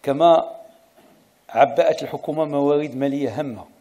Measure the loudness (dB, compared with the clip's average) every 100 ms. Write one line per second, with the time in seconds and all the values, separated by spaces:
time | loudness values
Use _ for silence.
0 | -4 2 6 4 2 -12 -20 _ _ _
1 | _ _ _ _ -6 2 2 4 2 0
2 | -6 -8 -6 -4 -2 0 2 0 -2 -4
3 | -4 -2 -4 -6 -8 -10 -16 _